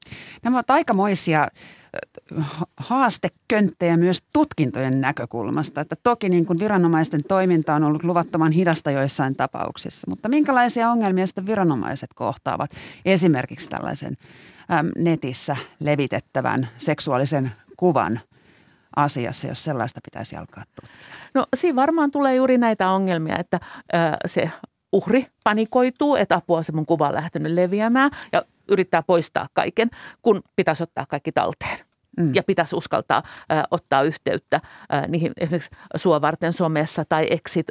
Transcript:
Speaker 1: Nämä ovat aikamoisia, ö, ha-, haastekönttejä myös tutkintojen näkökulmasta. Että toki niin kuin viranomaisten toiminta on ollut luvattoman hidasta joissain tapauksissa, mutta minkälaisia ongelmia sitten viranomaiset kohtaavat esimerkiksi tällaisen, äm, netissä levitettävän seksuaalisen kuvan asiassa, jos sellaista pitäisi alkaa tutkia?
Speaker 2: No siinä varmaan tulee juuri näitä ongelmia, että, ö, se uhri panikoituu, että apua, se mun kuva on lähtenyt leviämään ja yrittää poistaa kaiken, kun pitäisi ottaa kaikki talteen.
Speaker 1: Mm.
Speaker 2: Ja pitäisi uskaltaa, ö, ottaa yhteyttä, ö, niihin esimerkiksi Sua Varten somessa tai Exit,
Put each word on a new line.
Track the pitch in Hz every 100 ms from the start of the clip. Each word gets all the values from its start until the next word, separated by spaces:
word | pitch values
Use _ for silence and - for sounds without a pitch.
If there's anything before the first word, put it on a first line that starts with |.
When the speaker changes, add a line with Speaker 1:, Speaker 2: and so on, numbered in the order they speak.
| - - - -
Speaker 1:
Nämä | 240 254
ovat | -
aikamoisia, | 285 294 196 208 185 - 156
ö, | 139 - - - _ 50 - - - -
ha-, | 143 151 - -
haastekönttejä | - 254 247 - 175 - - 214 190 - 170 170
myös | 180 180 -
tutkintojen | 294 302 - 131 127 131 131
näkökulmasta. | 131 - 117 117 113 147 147 143
Että | 156 -
toki | 247 233 196
niin | 175 165
kuin | 170
viranomaisten | 214 196 170 160 151 151
toiminta | - 190 185 165 156
on | 151
ollut | 151 151
luvattoman | 170 175 165 170 160
hidasta | 160 180 160 151
joissain | 139 139 - 135 135
tapauksissa, | 131 - - - - - -
mutta | 185 220
minkälaisia | 302 294 254 240 240 233
ongelmia | 240 202 185 185
sitten | - 190
viranomaiset | 214 175 127 65 135 131
kohtaavat | - 117 - 135 - 147 - - -
esimerkiksi | 185 190 170 135 - - -
tällaisen, | - - - - 127 - - - - -
äm, | 160 165 -
netissä | 165 156 131 127 - 135 - -
levitettävän | 147 143 131 - - 135 123 127 120 -
seksuaalisen | - 147 156 127 139 147 131 - _ -
kuvan | 180 143 92 117 - _ _ _ _ _ _ -
asiassa, | 143 135 117 - -
jos | 131
sellaista | 160 131 123 -
pitäisi | - - - 80
alkaa | 82 -
tutkia? | - - - - - - -
Speaker 2:
No | 269 - 254
siinä | 359 254
varmaan | 285 330 285
tulee | 285 269
juuri | 254 262 247
näitä | 233 214 190
ongelmia, | 190 190 170 160 -
että, | - 175 - - -
ö, | 175 165 - -
se | - 165 - - _ _
uhri | 196 - 254 247 _
panikoituu, | 220 214 220 254 254 - 294 277
että | 151
apua, | 175 - 165
se | 165
mun | 156 151
kuva | 165 143
on |
lähtenyt | - 165 147 156
leviämään | 170 180 202 226 247 277 - -
ja | - - _ -
yrittää | 196 180 170
poistaa | - 170 156 - -
kaiken, | - - - 233 - - -
kun | 233 196 - -
pitäisi | 170 151
ottaa | - - 135
kaikki | 143 -
talteen. | - - - - - - _ _ -
Speaker 1:
Mm. | 160
Speaker 2:
Ja | 151
pitäisi | 190 185 160 131
uskaltaa, | - 123 - 139 - - -
ö, | 156 -
ottaa | 170 - 135
yhteyttä, | 147 - - - - 143 - - -
ö, | 143 -
niihin | 165 165 -
esimerkiksi | 156 165 - - - -
Sua | 185 151
Varten | 151 160 170
somessa | 170 165 151 156 - 151
tai | 156 160
Exit, | 165 - 170 -